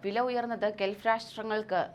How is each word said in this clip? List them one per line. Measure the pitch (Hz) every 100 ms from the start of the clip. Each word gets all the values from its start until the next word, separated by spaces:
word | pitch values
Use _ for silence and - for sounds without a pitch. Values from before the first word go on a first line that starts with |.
| 196
വില | 214 254
ഉയർന്നത് | 247 240 220 208 208
ഗൾഫ് | 196 202 226
രാഷ്ട്രങ്ങൾക്ക് | 226 226 - 220 214 214 185 -